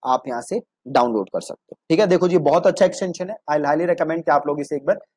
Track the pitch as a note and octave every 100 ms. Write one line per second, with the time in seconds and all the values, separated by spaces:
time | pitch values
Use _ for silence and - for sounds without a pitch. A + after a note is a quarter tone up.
0 | C3 B2+ - A#2+ - A3 - _ - C3+
1 | A#2+ A2+ F#2+ - - - _ - _ D#3+
2 | G#3 F3+ F3+ F3 C#3+ D#3+ F#3+ - F#3 F#3
3 | F#3+ E3+ F#3 A3 - D3+ C#3+ D3+ F3 F3
4 | D#3+ E3 D#3+ C#3+ C#3+ D3 C#3+ D3 C#3 G3+
5 | -